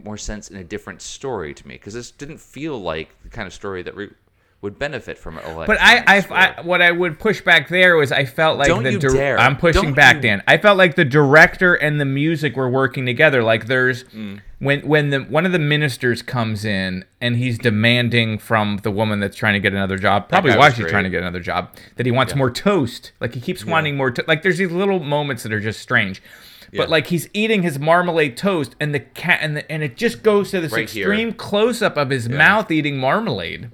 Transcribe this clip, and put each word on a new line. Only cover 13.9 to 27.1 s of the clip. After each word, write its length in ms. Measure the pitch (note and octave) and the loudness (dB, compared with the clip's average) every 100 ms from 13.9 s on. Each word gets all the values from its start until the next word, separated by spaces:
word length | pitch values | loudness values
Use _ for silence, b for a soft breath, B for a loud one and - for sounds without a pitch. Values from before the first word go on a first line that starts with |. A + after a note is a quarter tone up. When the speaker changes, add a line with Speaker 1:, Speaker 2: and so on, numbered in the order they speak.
| B2 | -2
Speaker 1:
Mm. 360 | - A2 G#2 G2 - - | -8 -14 -14 -14 -16 -6
Speaker 2:
when, 220 | C3+ C#3+ C#3 | -2 -2 2
when 220 | D#3 C#3+ | 2 2
the, 100 | C#3 | -2
one 260 | B2 C#3+ F3+ | -2 -2 0
of 60 | |
the 60 | F3 | 0
ministers 600 | D3 D3 D3+ - B2+ A#2 | 0 0 -2 -2 -2 -2
comes 420 | - B2 A2 G#2 G#2+ | -4 -4 -2 -4 -4
in 380 | F#2+ F#2+ F#2 - - | -2 -4 -6 -12 -6
and 140 | A#2+ A#2+ | -4 -2
he's 200 | B2+ A#2 | -2 -2
demanding 800 | B2 G#2 A#2 A#2+ A#2+ A#2+ A2+ G#2+ | 0 2 2 2 2 0 0 -4
from 420 | - A2+ G#2 G2+ | -2 0 0 -2
the 80 | G#2+ | -4
woman 300 | G2 G#2+ G#2 | -2 -2 -2
that's 160 | G2 - | -4 -2
trying 180 | A2 | 0
to 60 | G2+ | 2
get 120 | G2 | 0
another 240 | G2 F#2+ F#2+ | 0 -2 0
job, 280 | G2 G2+ | 0 0
Speaker 1:
That 40 | - | 2
Speaker 2:
probably 220 | F3+ D#3 | 0 4
Speaker 1:
guy 80 | G2 | 6
Speaker 2:
why 80 | D3 | 4
Speaker 1:
was 80 | |
Speaker 2:
she's 80 | A#2 | 4
Speaker 1:
great. 80 | E2 | -2
Speaker 2:
trying 140 | F#2 | 0
to 60 | F#2 | 0
get 120 | F2 | -2
another 180 | F2 F2 | -4 -6
job, 340 | F2+ F2 F2+ - B B | -6 -6 -6 -12 B B
that 80 | |
he 80 | B2 | 0
wants 200 | B2 B2+ | 0 0
Speaker 1:
Yeah. 60 | C#3 | 0
Speaker 2:
more 120 | B2+ | 0
toast. 600 | A#2+ G3+ G3 A#2+ - - - | 0 0 2 0 -6 -18 -10
Like, 120 | B2 | -10
he 60 | B2+ | -8
keeps 240 | A#2 F3+ | -8 -8
Speaker 1:
Yeah. 60 | - | -2
Speaker 2:
wanting 260 | D#3+ D3+ C#3+ | -2 -2 -2
more 140 | C3 | -2
to-, 140 | B2 - | -2 -2
like, 140 | D#3 | 0
there's 160 | F#3 E3 | 0 0
these 140 | F#3 | -2
little 260 | F3 G3+ F#3+ | -2 0 -2
moments 440 | C#3+ D3 C#3+ B2 | -2 -2 -2 -6
that 80 | A2+ | -6
are 80 | G#2+ | -4
just 180 | G#2+ G2 | -4 -6
strange. 400 | - B2 G2 F#2+ B B B B B | -2 0 0 -6 B B B B B
Speaker 1:
Yeah. 100 | G2 | -4
Speaker 2:
But, 80 | - | 0
like, 160 | D#3+ | 0
he's 220 | - | 0